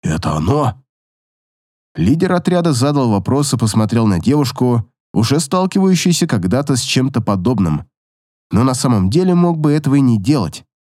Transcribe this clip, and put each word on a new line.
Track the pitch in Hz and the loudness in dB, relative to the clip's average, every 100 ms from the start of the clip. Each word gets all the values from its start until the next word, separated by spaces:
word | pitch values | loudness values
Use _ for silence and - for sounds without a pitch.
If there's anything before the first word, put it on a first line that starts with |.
«Это | - 80 - 76 | -4 -4 -4 -4
оно?» | 80 143 127 - _ _ _ _ _ _ _ _ _ _ _ | -2 0 -2 -4 _ _ _ _ _ _ _ _ _ _ _
Лидер | - 175 165 165 | -4 0 2 2
отряда | 180 175 180 170 | 0 0 0 0
задал | 127 139 143 123 | 0 0 0 0
вопрос | 101 - 135 143 | 0 0 -2 0
и | - | -2
посмотрел | 110 110 107 113 110 | 0 0 0 0 2
на | 92 | 0
девушку, | 80 147 131 - 123 120 101 _ _ | 0 0 0 -2 0 0 -4 _ _
уже | - 113 143 | -2 0 0
сталкивающуюся | 160 185 185 196 190 180 175 170 165 | 0 -2 0 2 2 2 2 0 0
когда-то | 110 90 120 143 131 | -2 0 -2 0 -2
с | |
чем-то | - - 131 113 | -2 -2 0 -2
подобным, | 104 98 92 120 87 76 - _ _ _ _ _ _ | -2 -2 0 0 0 -2 -6 _ _ _ _ _ _
но | 117 | 0
на | 127 | 0
самом | 123 135 113 92 | 0 0 0 2
деле | 143 185 | 2 2
мог | 175 175 165 | 2 2 0
бы | 151 | 0
этого | 151 147 143 | 0 2 2
и | |
не | 131 113 | 2 2
делать. | 101 147 85 - _ _ _ | 0 0 -2 -8 _ _ _